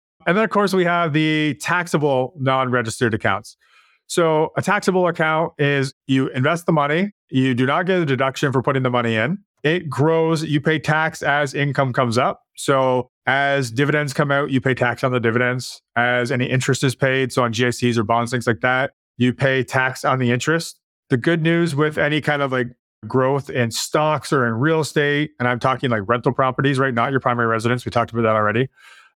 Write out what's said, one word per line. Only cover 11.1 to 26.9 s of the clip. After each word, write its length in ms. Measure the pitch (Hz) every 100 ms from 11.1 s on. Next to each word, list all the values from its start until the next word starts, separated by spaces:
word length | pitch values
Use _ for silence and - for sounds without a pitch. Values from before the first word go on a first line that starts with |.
| -
as 320 | 143 143 147
income 400 | 143 143 135 135
comes 240 | 120 123 113
up. 240 | 156 - _ -
So 520 | - 135 131 127 120 _ -
as 460 | 135 139 139 123
dividends 420 | 113 143 151 147
come 160 | 131 143
out, 180 | 139 151
you 80 | 135
pay 140 | 131
tax 300 | 127 123 120
on 100 | 135
the 60 | 127
dividends. 600 | 117 113 123 127 - - _ 120
As 360 | 120 123 120
any 140 | 127 127
interest 380 | 131 127 127
is 100 | 139
paid, 380 | - 135 131 131
so 120 | 135
on 100 | 120
G 120 | 110 123
I 40 |
Cs 280 | 120 123 117
or 60 |
bonds, 280 | 110 117 117
things 160 | 123 123
like 120 | 117
that, 300 | 127 127 135 _ _ -
you 160 | 123
pay 300 | 123 139 131
tax 400 | 120 131 131 131
on 160 | 147 131
the 120 | 123
interest. 480 | 123 - 165 165 - _ _ -
The 80 | 131
good 240 | 165 170
news 320 | 160 170 170
with 240 | 139 151 160
any 220 | 147 151
kind 220 | 135 147
of, 100 | 139
like, 160 | 127 123 - _ _ 110
growth 420 | 127 131 139 135
in 220 | 151 117
stocks 640 | - - 156 151 151 -
or 120 | 147 120
in 100 | 113
real 260 | 147 160
estate, 500 | 147 156 143 143 151 -
and 80 | 123
I'm 120 | 123
talking, 300 | 131 127 135
like, 140 | 110 98
rental 280 | 120 139
properties, 460 | 120 131 127 139 135
right? 140 | 135